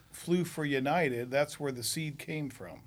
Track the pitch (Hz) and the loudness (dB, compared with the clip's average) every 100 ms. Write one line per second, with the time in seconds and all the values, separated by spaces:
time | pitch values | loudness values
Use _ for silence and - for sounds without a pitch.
0 | - - - 175 165 - 147 139 135 160 | -16 -8 2 2 2 0 2 2 4 4
1 | 131 120 123 135 147 - 143 123 113 165 | 2 0 2 2 2 0 -4 -2 -2 -2
2 | 156 147 - 156 143 - 90 82 | -4 -6 -6 -4 -4 -6 -12 -14